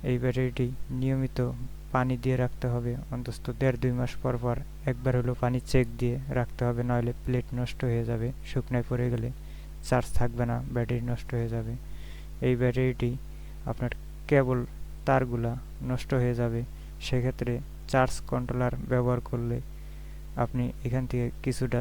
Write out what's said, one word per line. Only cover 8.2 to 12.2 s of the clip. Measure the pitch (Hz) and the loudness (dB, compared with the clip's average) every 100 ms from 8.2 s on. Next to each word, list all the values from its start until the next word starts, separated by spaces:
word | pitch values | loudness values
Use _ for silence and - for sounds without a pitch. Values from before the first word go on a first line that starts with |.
| 117 - - | -2 -4 -4
শুকনায় | 135 - 127 120 | -4 0 0 0
পড়ে | 123 123 | 0 0
গেলে | 120 117 - - - - - | 0 -2 -6 -10 -12 -12 -10
চার্জ | - 127 - - | 0 2 6 6
থাকবে | 123 117 120 | 6 4 0
না, | 120 131 | 0 0
ব্যাটারি | 120 117 123 120 | 0 0 0 0
নষ্ট | 120 - | -2 -2
হয়ে | 120 117 | -2 0
যাবে। | 117 113 123 - - - - | -2 -2 -6 -8 -10 -10 -12